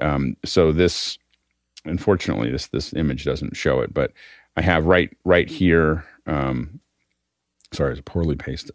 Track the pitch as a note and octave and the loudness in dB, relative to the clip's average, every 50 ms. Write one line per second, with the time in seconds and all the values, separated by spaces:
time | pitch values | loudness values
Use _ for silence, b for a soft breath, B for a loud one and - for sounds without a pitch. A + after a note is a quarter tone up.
0 | - D2+ C#2+ C#2 C#2 B1 - - - - - F#2 E2+ D#2+ D#2 D#2+ F2+ E2+ - - | -2 -2 0 0 -2 -4 -4 -6 -8 -2 2 4 4 4 4 4 2 2 2 -2
1 | - - - - _ _ _ _ _ _ _ _ _ _ _ - _ D#2 F2 F2+ | -6 -8 -10 -12 _ _ _ _ _ _ _ _ _ _ _ -16 _ -6 -6 -2
2 | - - G2 F2+ - - D#2 G#1 A1+ A#1+ B1+ C2+ - - - C2+ - - - - | 0 0 0 0 0 -4 -2 -2 -2 -4 -4 -6 -8 -6 -6 -6 -6 -4 -4 -2
3 | D#2+ C#2+ C2 C2 - C#2+ B1+ - C#2+ C#2 - - - - C2 C2 A#1+ - - - | -2 -2 -2 -2 -4 -4 -4 -4 -6 -8 -8 -4 -2 0 0 0 -2 -2 -2 -2
4 | C2+ - B B B B B B B B B - D#2+ F2+ F2 D#2+ D#2 E2+ F#2 F2+ | -4 -4 B B B B B B B B B 0 2 2 2 4 4 4 4 4
5 | E2 - - _ _ F2+ F2+ F2 - - - - F#2 F2+ E2 E2 D#2+ D#2 D#2 E2 | 4 0 -4 _ _ 4 4 4 4 0 -2 2 4 4 6 6 4 4 2 0
6 | B B B B _ - D#2 C#2+ C#2 C2+ C2 B1+ A#1+ D2+ F#2+ - _ _ _ _ | B B B B _ -6 -4 -2 -2 -2 -2 -4 -6 -8 -12 -18 _ _ _ _
7 | _ _ _ _ _ _ _ _ _ _ _ _ _ _ - - D2 C2+ B1+ C2 | _ _ _ _ _ _ _ _ _ _ _ _ _ _ -4 -2 -2 -2 -2 -6
8 | - - - F2+ E2+ D#2+ C#2+ C#2 - - C2 - - - - | -12 -6 -4 -2 0 0 -2 -4 -6 -10 -10 -10 -12 -12 -12